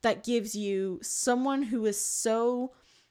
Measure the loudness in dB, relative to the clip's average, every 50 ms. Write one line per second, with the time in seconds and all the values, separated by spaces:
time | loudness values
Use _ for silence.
0 | 0 0 0 0 0 0 0 0 0 -2 -4 -4 -2 -2 0 0 0 -2 -4 -6
1 | -6 -6 -4 0 2 2 2 2 2 0 0 0 0 0 0 0 0 0 0 0
2 | -2 -2 -2 0 0 2 2 2 2 2 2 0 -2 -4 -8 -12 _ _ _ _
3 | _ _